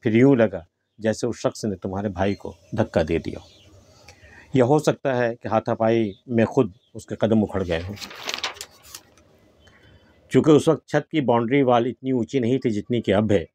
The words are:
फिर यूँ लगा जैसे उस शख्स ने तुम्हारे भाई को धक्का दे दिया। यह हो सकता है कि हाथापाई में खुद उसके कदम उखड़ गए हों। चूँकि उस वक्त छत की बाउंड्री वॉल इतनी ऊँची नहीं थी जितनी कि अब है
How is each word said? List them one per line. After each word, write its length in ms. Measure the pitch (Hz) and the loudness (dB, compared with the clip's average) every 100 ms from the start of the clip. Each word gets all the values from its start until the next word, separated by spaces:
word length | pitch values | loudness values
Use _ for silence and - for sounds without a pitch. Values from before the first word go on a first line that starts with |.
फिर 120 | 120 110 | 2 4
यूँ 200 | 131 135 | 6 4
लगा 300 | 110 92 82 _ _ _ | 2 -2 -14 _ _ _
जैसे 280 | 107 110 123 | -6 -4 -6
उस 140 | 107 | -4
शख्स 220 | 131 123 | -6 -6
ने 120 | 113 95 | -8 -6
तुम्हारे 320 | 101 95 104 | -8 -6 -8
भाई 260 | 90 95 | -4 -4
को 200 | 98 87 - _ | -4 -10 -18 _
धक्का 280 | - 110 - | -4 -2 -2
दे 160 | 80 82 | -2 -2
दिया। 220 | - - - - - - _ _ - - - - - 131 | -4 -12 -16 -20 -20 -20 _ _ -20 -20 -20 -20 -4 2
यह 80 | |
हो 140 | 120 151 | 4 4
सकता 360 | 147 - 143 | 2 -2 -2
है 200 | 127 120 | -2 -2
कि 140 | 117 - | -4 -2
हाथापाई 640 | 110 110 113 113 117 110 92 - | -2 0 0 2 2 0 -6 -4
में 180 | 117 113 | 0 2
खुद 260 | - 123 - _ | 2 0 -2 _
उसके 200 | 110 - 110 | -20 -14 -4
कदम 220 | 110 110 | 0 2
उखड़ 200 | 101 98 | 0 -2
गए 180 | 90 82 | -4 -4
हों। 140 | 87 104 - - - - - - - _ - - _ _ _ _ _ _ _ _ _ - _ _ _ | -6 -12 -14 -14 -10 -8 -8 -12 -20 _ -20 -20 _ _ _ _ _ _ _ _ _ -20 _ _ _
चूँकि 180 | 127 - | 2 6
उस 180 | 147 127 | 4 4
वक्त 140 | 147 _ | -2 _
छत 180 | 151 147 | -4 -2
की 80 | 156 | -4
बाउंड्री 420 | 127 117 120 139 | 2 2 2 2
वॉल 240 | 131 120 117 | 4 2 0
इतनी 260 | 113 131 | -4 -4
ऊँची 280 | 131 110 139 | -2 -2 -2
नहीं 180 | 117 131 | 0 0
थी 120 | 127 | -2
जितनी 300 | 104 101 120 | -4 -4 -4
कि 120 | 110 | 0
अब 200 | 98 107 | 0 2
है 140 | 98 80 | 0 -2